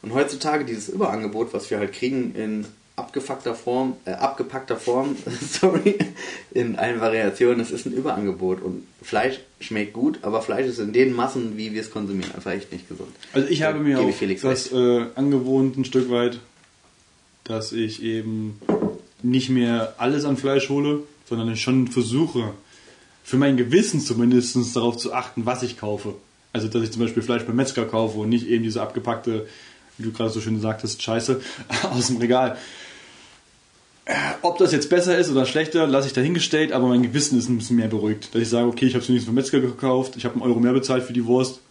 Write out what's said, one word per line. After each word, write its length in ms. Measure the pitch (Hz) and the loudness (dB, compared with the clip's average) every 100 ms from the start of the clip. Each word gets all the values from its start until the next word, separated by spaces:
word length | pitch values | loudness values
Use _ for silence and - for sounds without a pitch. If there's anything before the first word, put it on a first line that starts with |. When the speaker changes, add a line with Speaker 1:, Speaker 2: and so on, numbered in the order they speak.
Speaker 1:
Und 120 | 110 | -4
heutzutage 500 | 123 143 139 156 151 131 | -2 0 -2 -2 -2 -2
dieses 240 | 110 - | -8 -8
Überangebot, 640 | - 202 107 107 107 - | -2 -2 0 -4 -4 -4
was 160 | 104 - | -4 -4
wir 80 | 104 | -4
halt 140 | 101 | -4
kriegen 420 | - 123 135 117 101 | -2 -2 -2 -4 -4
in 300 | 110 107 107 - _ - | -4 -4 -8 -14 _ -14
abgefuckter 600 | - 139 131 131 123 113 | -8 -8 -8 -8 -6 -6
Form, 400 | - 123 131 - - | -2 0 -2 -4 -8
äh, 60 | |
abgepackter 640 | 92 135 - - 131 - 113 | -2 -4 -2 -6 -6 -6 -4
Form, 400 | - 123 139 139 - - | 0 0 0 -4 -6 -8
<laughs> 60 | |
sorry, 560 | 147 - 190 180 202 202 - - - - - | -6 2 4 4 2 2 -2 -4 -12 -14 -6
in 240 | - 120 98 | -2 -2 0
allen 220 | 117 120 | 0 0
Variationen, 600 | 110 110 104 98 120 120 | 0 2 0 4 4 4
das 120 | 117 | 0
ist 140 | - 131 | -4 -4
ein 60 | |
Überangebot. 680 | 123 139 - 101 87 92 92 | -4 -2 -2 -2 -2 -2 -2
Und 240 | 95 90 - _ | -4 -8 -12 _
Fleisch 380 | - 107 123 131 - _ | -4 0 0 -4 -14 _
schmeckt 340 | - 110 104 | -6 -4 -4
gut, 260 | 110 139 - | 0 -2 0
aber 180 | 107 110 | -2 -2
Fleisch 240 | - 113 131 | -2 -2 -2
ist 120 | 113 | -2
in 140 | 104 | 0
den 200 | 117 131 | 4 4
Massen, 440 | 120 123 135 117 107 | 4 -2 -2 -4 -6
wie 160 | 110 | -6
wir 80 | 107 | -6
es 80 | 107 | -6
konsumieren, 420 | 107 101 98 87 - | -6 -4 -4 -4 -8
einfach 160 | 95 | -6
echt 200 | 95 - | -6 -6
nicht 160 | 87 - | -14 -14
gesund. 200 | 85 - - - | -14 -14 -16 -4
Speaker 2:
Also 140 | 135 139 | -2 0
ich 120 | 165 | 2
Speaker 1:
Da 80 | 156 | 0
Speaker 2:
habe 120 | 151 | 2
mir 180 | 147 131 | 2 4
Speaker 1:
gebe 120 | 127 | 2
ich 60 | 127 | 2
Speaker 2:
auch 40 | |
Speaker 1:
Felix 220 | 95 95 | -2 0
Speaker 2:
das, 300 | 135 131 - | 0 0 0
Speaker 1:
recht. 20 | |
Speaker 2:
äh, 320 | 127 123 120 117 - | 2 4 4 0 0
angewohnt 640 | 139 139 123 135 135 131 | 2 2 2 2 2 0
ein 80 | 127 | 0
Stück 240 | 127 123 | 2 2
weit, 280 | 120 120 120 - _ _ _ _ _ _ _ _ _ | 2 0 -2 -16 _ _ _ _ _ _ _ _ _
dass 280 | - 113 110 | -6 -6 -4
ich 300 | 113 110 110 | -4 -4 -4
eben 560 | 113 113 110 110 107 104 - 214 - - - _ | -4 -4 -4 -6 -6 -8 -2 0 -2 -6 -16 _
nicht 280 | 123 127 127 | 0 2 2
mehr 440 | 127 120 117 110 - | 2 2 2 -2 -2
alles 260 | 120 147 147 | 0 0 0
an 120 | 127 | 0
Fleisch 320 | 139 135 139 | 2 2 2
hole, 340 | 139 147 147 147 _ - | 0 0 -2 -4 _ -6
sondern 220 | 113 113 | -4 -2
ich 100 | 110 | -2
schon 260 | - 131 123 | 2 2 2
versuche, 640 | 127 110 127 165 117 110 - - - - - _ _ | 0 0 0 0 0 -6 -8 -20 -20 -20 -20 _ _
für 140 | - 131 | -2 2
mein 200 | 139 127 | 4 4
Gewissen 420 | 120 165 214 156 | 4 4 4 0
zumindest 560 | - 113 120 123 120 127 117 127 | 0 2 4 4 4 0 0 0
darauf 220 | 117 117 | 0 0
zu 160 | - | -4
achten, 320 | 123 120 - 113 | -4 -6 -4 -4
was 160 | 127 | -2
ich 140 | 120 - | -4 -6
kaufe. 360 | 104 101 107 95 _ _ _ | -6 -6 -6 -12 _ _ _
Also, 140 | 117 107 | -6 -2
dass 140 | 117 | -2
ich 80 | 110 | -2
zum 120 | 113 | 0
Beispiel 180 | 113 117 | 0 0
Fleisch 200 | 110 120 | 0 -2
beim 120 | 113 117 | 0 -2
Metzger 300 | 131 - 110 | 0 -2 -2
kaufe 320 | 113 110 107 | 0 0 -2
und 100 | 107 | 0
nicht 180 | 117 113 | 0 2
eben 160 | 117 | 0
diese 180 | 113 107 | 0 -4
abgepackte, 680 | 107 - 107 113 - 110 110 - - - _ - | -4 -4 -4 -4 -2 -4 -6 -16 -20 -20 _ -10
wie 60 | |
du 80 | 110 | -10
gerade 180 | 110 113 | -4 -4
so 100 | 110 | -2
schön 180 | 107 110 | -4 -2
sagtest, 420 | 110 110 110 - | -2 -4 -6 -8
Scheiße 360 | - 113 117 127 - - - | -2 -2 0 -2 -2 -14 -8
<laughs> 260 | - - | -4 -2
aus 160 | 123 120 | 0 0
dem 100 | 120 | 0
Regal. 400 | 117 127 127 - - - - - - - - - _ _ _ _ _ _ - | 4 4 2 -2 -14 -18 -18 -20 -20 -20 -20 -20 _ _ _ _ _ _ -4
Äh, 80 | - - - | -2 -2 -2
ob 160 | 175 - | -2 2
das 140 | 180 | 4
jetzt 180 | 151 - | 4 4
besser 280 | 175 180 175 | 2 4 2
ist 120 | 160 | 4
oder 160 | 135 127 | 2 2
schlechter, 400 | 151 156 170 156 | 0 2 2 4
lasse 200 | 135 135 | 4 2
ich 60 | |
dahingestellt, 580 | 131 139 170 - 151 156 | 0 2 2 2 2 2
aber 160 | 131 127 | 2 4
mein 160 | 123 | 4
Gewissen 340 | 120 131 143 127 | 4 2 2 2
ist 120 | 113 | 2
ein 80 | 117 | -2
bisschen 180 | 110 117 | 2 2
mehr 100 | 110 | 2
beruhigt. 440 | 107 107 107 - | 0 0 -2 -2
Dass 80 | 113 | -2
ich 80 | 117 | 2
sage, 180 | 117 120 | 2 2
okay, 180 | 117 127 | 4 2
ich 80 | 123 | 2
hab's 120 | 120 | 2
wenigstens 200 | 123 113 | 2 2
beim 80 | 120 | 0
Metzger 240 | 131 143 | 2 2
gekauft, 560 | 127 123 135 127 131 123 | 2 -2 0 0 0 -4
ich 80 | 123 | -4
hab 80 | |
einen 80 | 120 | 0
Euro 180 | 123 117 | 2 4
mehr 140 | 120 | 4
bezahlt 300 | 131 131 127 | 4 2 0
für 100 | 127 | 0
die 120 | 120 113 | -2 2
Wurst 340 | 127 127 - _ | 2 2 -4 _